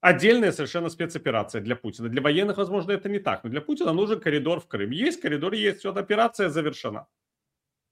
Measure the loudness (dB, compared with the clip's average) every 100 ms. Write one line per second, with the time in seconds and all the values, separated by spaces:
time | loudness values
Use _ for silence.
0 | 4 6 6 6 4 2 -2 -2 -4 -4
1 | -6 -4 0 0 0 -4 -4 -4 -6 -8
2 | -4 0 2 2 0 0 -2 -2 -2 -4
3 | -2 -4 -2 -4 -4 -6 -4 -2 0 0
4 | 0 0 0 0 0 -4 -4 -6 -4 -2
5 | -2 -2 -4 -4 -2 0 -2 -2 -6 -6
6 | 0 2 2 2 0 0 -2 -4 -8 -8
7 | -12 _ _ _ _ _ _ _ _